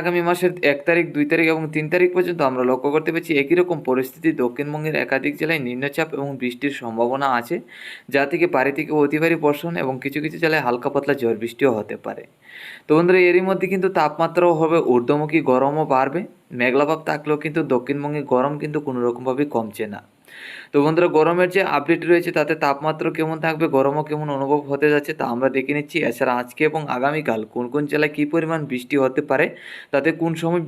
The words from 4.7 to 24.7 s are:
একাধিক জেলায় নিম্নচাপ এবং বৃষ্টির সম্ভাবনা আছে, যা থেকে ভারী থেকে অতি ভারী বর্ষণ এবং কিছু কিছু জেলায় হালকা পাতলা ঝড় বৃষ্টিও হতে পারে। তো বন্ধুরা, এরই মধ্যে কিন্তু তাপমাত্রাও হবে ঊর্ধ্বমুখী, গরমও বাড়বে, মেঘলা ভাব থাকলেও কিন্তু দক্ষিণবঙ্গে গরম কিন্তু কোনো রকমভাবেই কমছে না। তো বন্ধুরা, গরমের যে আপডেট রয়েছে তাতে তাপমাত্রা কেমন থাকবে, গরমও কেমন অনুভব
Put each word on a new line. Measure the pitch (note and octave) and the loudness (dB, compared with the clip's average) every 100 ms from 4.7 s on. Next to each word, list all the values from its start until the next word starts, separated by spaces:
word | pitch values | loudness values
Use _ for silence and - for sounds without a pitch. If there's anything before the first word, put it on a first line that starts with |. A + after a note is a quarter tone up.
| D3+ D#3 D3 | -6 -4 -4
একাধিক | B2 C3+ C#3+ D3 | -2 -2 -2 -4
জেলায় | D#3 D#3+ B2 | -2 -2 -4
নিম্নচাপ | B2 C#3 C#3+ D#3+ | -4 -4 -4 -4
এবং | C#3 C#3 C3+ | -4 -6 -6
বৃষ্টির | B2 B2 C#3+ C#3 | -6 -4 -6 -6
সম্ভাবনা | A#2+ A2+ A#2+ C3+ C#3 A#2+ | -6 -2 0 0 0 0
আছে, | A#2 E3+ - - - - - | -2 -6 -8 -18 -18 -18 -2
যা | C3+ C#3+ | 0 0
থেকে | D#3+ E3+ | 2 2
ভারী | C3+ C3 C#3 | 2 2 0
থেকে | D3+ | -2
অতি | D3+ C#3+ D3+ | 2 2 2
ভারী | E3 E3 | 2 2
বর্ষণ | D3+ D3 E3+ E3+ | 2 0 -2 -4
এবং | C#3 C3 | -4 -4
কিছু | C3 C3+ | -6 -6
কিছু | D#3 E3 | -6 -2
জেলায় | D#3+ D#3 B2 | 0 2 0
হালকা | B2 C#3 | -2 -2
পাতলা | C#3 C#3 | -2 0
ঝড় | C#3 A#2 G#2+ | 0 0 -2
বৃষ্টিও | A#2 - C#3 A2 | -4 0 0 0
হতে | G#2 G#2+ | -4 -10
পারে। | G#2+ A2 - _ - - - - - | -10 -12 -14 _ -20 -20 -20 -16 0
তো | |
বন্ধুরা, | D#3 F3 F#3 F3+ | 4 6 6 6
এরই | F3 F#3 | 4 2
মধ্যে | F#3+ F#3 | 0 -2
কিন্তু | F#3+ F#3 F#3 | -2 0 2
তাপমাত্রাও | D3+ D3+ E3 E3 F3 D#3+ | 0 0 0 4 4 4
হবে | D#3+ E3 - | 4 4 4
ঊর্ধ্বমুখী, | B2 A#2+ D3 D3+ D#3 B2+ | 2 2 0 0 0 2
গরমও | B2+ C3+ D3+ D3 | 2 2 0 0
বাড়বে, | C3 C3+ D#3 G#3+ - _ B2+ | 2 2 -2 -8 -14 _ -2
মেঘলা | B2 C3 D3 | 0 2 2
ভাব | D#3 D#3 | 0 -2
থাকলেও | D3+ D3+ D3+ | -4 -2 -4
কিন্তু | D#3 D3 C#3+ | -2 -4 0
দক্ষিণবঙ্গে | B2+ B2 C#3+ C#3+ D3+ C#3 | 0 0 -4 -4 -6 0
গরম | B2+ C#3 B2+ | 0 0 -2
কিন্তু | D3+ D3+ | -4 -6
কোনো | C#3+ B2+ A#2+ | -4 -2 -2
রকমভাবেই | A#2+ C3 B2+ D3 | -2 -4 -2 -2
কমছে | C3 A2 - A2 | -2 -4 -6 -8
না। | G2+ - _ _ - - - - | -10 -16 _ _ -20 -18 -18 -2
তো | D3 | 2
বন্ধুরা, | C#3+ D#3+ F3 D#3 | 2 4 4 4
গরমের | D#3 F3 F3+ | 4 4 2
যে | F#3 F3+ D3 | 2 0 0
আপডেট | C#3 E3 D#3+ | 0 0 4
রয়েছে | F3 E3+ | 2 4
তাতে | D#3 D3+ D#3+ | 0 0 2
তাপমাত্রা | D3 C#3 D#3 D#3 D#3+ | 0 0 -2 -2 -2
কেমন | D#3+ D#3 D#3+ | -2 -2 -2
থাকবে, | D#3+ D#3 E3 C3+ | -2 0 2 4
গরমও | C3+ D3 D3+ | 2 2 -2
কেমন | D3+ D3+ C#3 | -4 -4 -4
অনুভব | C3+ D3 C#3 | 0 0 0